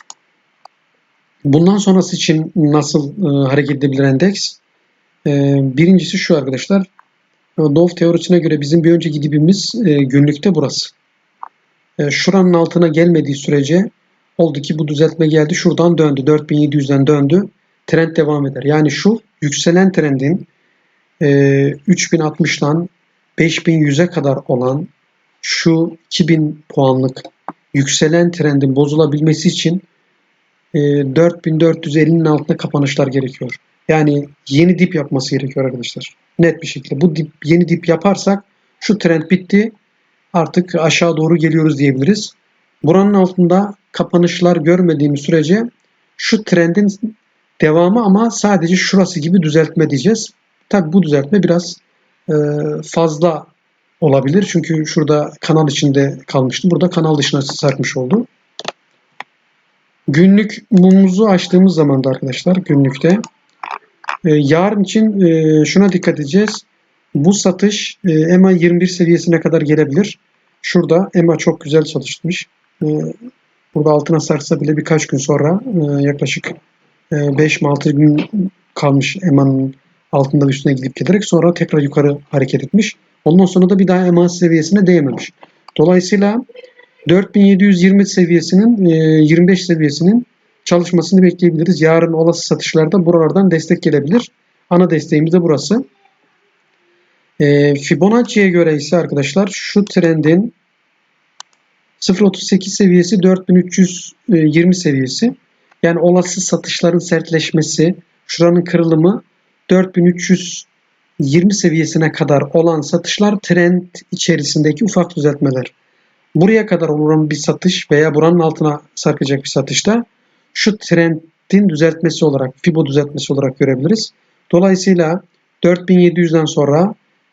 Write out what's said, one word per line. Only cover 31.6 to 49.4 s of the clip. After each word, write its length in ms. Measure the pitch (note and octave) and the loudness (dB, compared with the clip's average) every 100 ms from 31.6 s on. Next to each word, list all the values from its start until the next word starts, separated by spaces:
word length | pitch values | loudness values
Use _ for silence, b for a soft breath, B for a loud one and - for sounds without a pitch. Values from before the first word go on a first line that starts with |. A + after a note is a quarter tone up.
dört 260 | E3 D#3+ D#3+ | 0 0 -4
yüz 100 | D3+ | 0
ellinin 280 | D#3 E3 | 2 2
altında 320 | D#3 D3+ D3 E3 | 2 -2 -2 -6
kapanışlar 500 | - C#3+ C#3 C#3 C3+ | -4 -4 -2 -2 -2
gerekiyor. 500 | C3+ B2+ - B2+ - _ _ - | -2 -6 -8 -14 -14 _ _ -2
Yani 400 | D#3 D3+ C#3+ C#3+ _ - | 0 2 0 -4 _ -4
yeni 300 | C#3 F3 F3+ | 2 2 2
dip 160 | F#3 | 0
yapması 440 | A#2 - C3+ - C3+ | -2 -4 -6 -4 -6
gerekiyor 280 | C3+ C#3 C3 | -4 -4 -6
arkadaşlar. 480 | B2+ A#2+ - - - _ - | -6 -12 -14 -16 -20 _ 0
Net 240 | E3 D#3+ | 0 0
bir 40 | D3 | -8
şekilde. 340 | D3 - C#3 | -14 -10 -2
Bu 160 | F3 D#3 | 0 -2
dip, 160 | D#3 _ | -6 _
yeni 240 | D3 E3+ E3+ | 0 2 2
dip 200 | E3 - | -2 -2
yaparsak 560 | D#3+ G3+ G3 - G3 - _ _ _ | -2 0 -2 -2 -4 -6 _ _ _
şu 180 | - F#3+ | -4 -2
trend 320 | E3+ E3 D#3 | 0 -2 -2
bitti. 420 | F3+ F3+ G3 A3+ - _ _ _ _ _ | -4 0 -2 -2 -6 _ _ _ _ _
Artık 400 | F3+ D3 F#3 F3+ | -4 -2 -2 -4
aşağı 420 | E3+ D#3 - E3+ D#3 | -2 -2 0 0 0
doğru 200 | D#3 E3+ | 0 0
geliyoruz 420 | D#3+ D#3+ D#3 C#3 | 0 0 0 0
diyebiliriz. 540 | C#3+ B2+ C#3+ G#3+ - - _ _ _ _ | 0 0 0 -2 -4 -16 _ _ _ _
Buranın 320 | C#3+ F3+ G3+ | 0 2 2
altında 600 | G3+ F3+ F#3 F3 F3+ G3+ - _ | 2 0 2 2 2 0 -8 _
kapanışlar 640 | - E3 F3 F3 - F3 F3 | -6 -2 0 0 0 0 0
görmediğimiz 640 | D3+ F3+ F3+ D3 D3 C#3+ | 2 2 2 0 0 -2
sürece 420 | - E3 D3+ G3+ A#3+ - _ _ _ - | -2 -2 0 0 -2 -12 _ _ _ -12
şu 280 | - G#3+ | -4 -4
trendin 720 | G#3+ F3+ E3+ F3 G#3 G3 A3 - _ _ _ _ | 0 0 2 2 0 -2 -10 -12 _ _ _ _
devamı 440 | D#3 D#3 F3 A3+ | 0 2 2 2
ama 260 | G#3+ F#3+ A#3 | 2 2 0
sadece 460 | A3 G#3 G3 E3 F#3 | -2 0 0 0 0
şurası 440 | - F#3+ F3+ E3 | 0 0 0 -2
gibi 220 | D3+ F#3 | 0 0